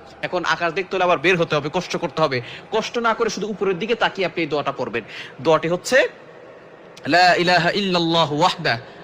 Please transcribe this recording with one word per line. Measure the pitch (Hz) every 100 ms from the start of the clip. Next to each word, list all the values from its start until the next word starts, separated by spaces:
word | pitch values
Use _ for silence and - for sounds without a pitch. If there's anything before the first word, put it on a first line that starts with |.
| - -
এখন | 151 180 -
আকাশ | 160 170
দেখতে | 156 185 190
হলে |
আবার | 180 160
বের | 160 185
হতে | 165 151
হবে, | 143
কষ্ট | 185 - 180
করতে | 170 -
হবে। | 156 127 120 - -
কষ্ট | 220 - 240
না | 233
করে | 220 233
শুধু | - 202
উপরের | 202 196 175
দিকে | 208 226
তাকিয়ে | 175 - 175
আপনি | 180
এই | 160
দোয়াটা | 147 139
পড়বেন। | 135 120 113 104 - - -
দোয়াটি | 135 156 160
হচ্ছে | 175 - 262 440 - - - - - - - - - -
লা | 165 180 170
ইলাহা | 175 180 165
ইল্লাল্লাহু | - 196 180 165 165 156 147
ওয়াহদা | 180 - 156 117 - -